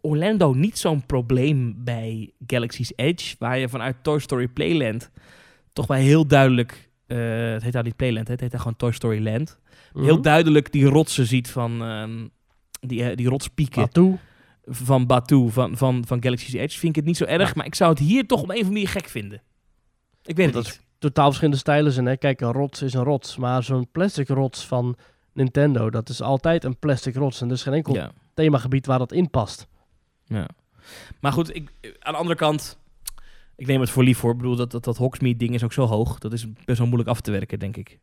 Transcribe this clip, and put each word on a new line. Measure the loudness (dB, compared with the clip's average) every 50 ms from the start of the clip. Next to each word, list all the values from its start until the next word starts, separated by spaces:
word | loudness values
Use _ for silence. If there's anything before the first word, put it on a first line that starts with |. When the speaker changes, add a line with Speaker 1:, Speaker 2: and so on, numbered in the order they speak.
Speaker 1:
Orlando | _ -2 -2 0 0 0 2 4 4 4 4
niet | 4 2 0 0 -2
zo'n | -2 0 0 0 -2
probleem | _ -2 -2 0 2 0 2 2 2 2 0 -2 -4 -6 -6 -6
bij | -6 -6 -6 -6 -8 -8 -8 -10 -12 _ _ -10
Galaxy's | -4 -2 -2 -2 -4 -6 -8 -8 -8 -6
Edge, | -2 -2 -2 -2 -2 -6 -12 -10 -6
waar | -4 -4 -2 -2
je | -2 -4
vanuit | -6 -6 -6 -6 -6 -4 _
Toy | -2 -2 -2
Story | -2 -2 -2 -2 -2 -2
Playland | -4 -4 -2 0 0 0 0 -2 -4 -6 -10 -12 _ -20 _ -20 -20 -20 -20 _ _ _ _ _ _
toch | -6 -2
wel | -2 0 2
heel | 6 6 6 6 6
duidelijk, | 6 6 6 8 6 6 4 2 -2 -4 -20 -20 _ _ _ _
eh, | _ -6 -6 -4 -4 -4 -4 -4 -4 -4
het | -4 -6
heet | -4 -4
daar | -2 -4
niet | -4 -4
Playland, | _ -2 -2 -2 -2 -4
hè, | -6 -6
het | -6 -6
heet | -6
daar | -6 -6
gewoon | -6 -6 -6
Toy | -2 -2 -2 -2
Story | -2 -2 -2 -2 0 -2
Land, | -2 -2 -2 -4 -4 -8 _ _ _ _ _ -20 _ -8
Speaker 2:
Mhm. | -2 4
Speaker 1:
heel | 6 6 6 6
duidelijk | 6 6 6 6 6 6 4 4 4 2
die | 4 4
rotsen | 6 6 6 4 2 0 0 0
ziet | 2 2 0 -2 -2
van, | -6 -4 -4 -4 -4 -6 -6
ehm, | -6 -6 -6 -8 -8 -8 -10 -12 -14 _ _ _ _ _ _ _ _ _ -16
die, | -10 -8 -4 -4 -4 -4
eh, | -2
die | -2 -2 -2
rotspieken | -2 -4 -6 -8 _ -4 -4 -2 0 -2 -2
Speaker 2:
Batuu. | 2 _ 6 6 6 4 0 -8 _ _ _ _ _ _ _ _
Speaker 1:
van | -14 -12 -10 -2 2 2 2 4
Batuu, | 4 2 2 4 4 4 4 4 4
van, | 2 0 -2 -2 -2
van, | -2 0 0 0 0 -2
van | -4 -4 -2 -2
Galaxy's | -2 -2 -2 -6 -8 -8
Edge. | -6 -6 -6 -8 -4
Vind | -4 -2
ik | -2
het | -2 -2
niet | -2 -2
zo | -2 -2
erg, | -2 0 0 0 0
Speaker 2:
Ja. | 0
Speaker 1:
maar | -4 -8
ik | -6 0
zou | 2 4 4
het | 4 4
hier | 4 2 2 2 2
toch | 2 0 0 0
op | -2
een | -4
of | -2 -2
andere | -2 0 -2
manier | -2 -4
gek | -4 -6 -8 -8
vinden. | -10 -10 -10 -10 -14 -18 _ _ _ _ _ _ _ _ _ _ _ _ _ _ _ _ _
Ik | -10 0
weet | 2 2
het | 2 2
Speaker 2:
Omdat | 0 -4 -6 -10
Speaker 1:
niet. | -16
Speaker 2:
het | _ _ _ _
totaal | -4 -2 2 4 4
verschillende | 4 4 4 0 2 2 2
stijlen | 0 2 2 4 4 2 2
zijn, | 2 0
hè. | 0 0
Kijk, | 0 0 -2 -2 0
een | -2 -2 -2
rots | -2 -4 -4 -4 -6 -6
is | -2 -2
een | 0 0
rots, | 0 0 -2 -4 -8 -10
maar | -6 -4 -2 0 -2 0
zo'n | 0 -2 -2 -2 -4 _
plastic | -2 -2 0 0 -2 -2 -2
rots | 0 0 0 -2 -2 -8 -10
van | -4 -2 -2 0 -2 -4 _ _ _ _ _ _ _ _
Nintendo, | -2 -2 0 2 4 4 4 4 2 0 0
dat | -2 -4 -6 -6
is | -8 -6 -2
altijd | -2 -2 0 2 2 0 0 0
een | -4 -8 -4
plastic | -2 -2 -2 0 -2 -4 -4
rots | -2 -2 -2 -2 -4
en | -4
er | -4 -4
is | -4 -4
geen | -2 -2
enkel | -2 0 0 -2
Speaker 1:
Ja. | -2 -2 -8 -12 _ _ _ _
Speaker 2:
themagebied | 2 2 4 4 2 2 0 -2 -2 0
waar | 0 0 0
dat | 0 -2 0
in | 0 0 2
past. | _ -2 -2 -2 -6 -16 -18 _ _ _ _ _ _ _ _ _ _ _ _
Speaker 1:
Ja. | _ -6 -6 -6 -6 -12 _ _ _ _ _ _ -20 -20 -20 -20 -20 -20 _
Maar | -2 -2 0
goed, | 0 -2 -4 -4
ik, | -14 -14 -16 -18 -20 -20 -20 -20 -12
aan | _ -6 -4
de | -4
andere | -2 -2 -2 0
kant, | 2 0 0 0 -4 -8 -16 -20 _ _ _ _ -16 -16 -16 -16 -20 -20 -20 -20 -20 -20 -18
ik | -12 -2
neem | 0 0 0
het | 0 0
voor | 2 4 4
lief, | 4 4 4
hoor. | 2 -2
Ik | -2
bedoel, | 0 -2 -4 -2
dat, | -2 -4 -4
dat, | -6 -6 -4
dat | -4 -4
Hogsmeade | -2 -2 -4 -2 -2 -2 -2 0
ding | 0 -2 -2 -2
is | -2 -4
ook | -2 0
zo | 0 0
hoog. | 2 2 0 0 -2 -4 -8
Dat | -8 -8 -8
is | -8 -8 -10 -14 -16 -4
best | -4 -2 0
wel | 0
moeilijk | 0 0 0 0 -2
af | -4 -4
te | -4 -4
werken, | -4 -4 -4 -6 -8 -8
denk | -8 -8 -10
ik. | -10 -14 -16 -18 _